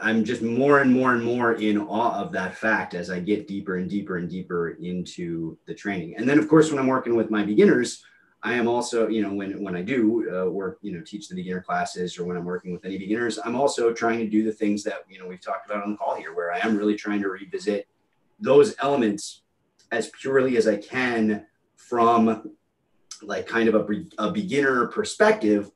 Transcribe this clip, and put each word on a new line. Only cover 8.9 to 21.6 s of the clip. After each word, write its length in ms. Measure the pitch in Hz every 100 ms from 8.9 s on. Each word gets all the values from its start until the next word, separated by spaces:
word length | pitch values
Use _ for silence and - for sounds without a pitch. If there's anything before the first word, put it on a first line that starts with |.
| 117 110
you 160 | 110
know, 100 | 98
when, 300 | 101 98 98
when 120 | 98 87
I 60 |
do, 480 | 98 131 110 113 -
uh, 180 | 92 92
work, 300 | 90 92 -
you 80 | 104
know, 100 | 87
teach 260 | 80 98 -
the 80 | 92
beginner 260 | 90 92
classes 580 | - 87 87 92 90 -
or 60 | 87
when 120 | 90
I'm 80 | 87
working 260 | 90 90
with 140 | 87 92
any 140 | 95
beginners, 400 | 95 110 120 107
I'm 120 | 117 123
also 360 | 139 - 117
trying 280 | 117 117 117
to 80 | 110
do 160 | 107
the 80 | 110
things 320 | - 104 104
that, 220 | 107 101 -
you 80 | 95
know, 80 | 92
we've 160 | 92
talked 260 | - 95 -
about 160 | 104
on 100 | 101
the 40 | 104
call 160 | 98
here, 220 | - - 85
where 180 | 85
I 60 | 87
am 180 | 110 104
really 180 | 107 104
trying 280 | 104 104
to 60 | 98
revisit 580 | 92 95 95 95 104 - _ _ _ _ _
those 360 | 107 143 143 -
elements 640 | 139 139 110 98 - - _ _ _ _ _
as 200 | - - -
purely 360 | 131 135 131 120
as 100 | 107
I 100 | 104
can 680 | - 127 127 117 107 104 - _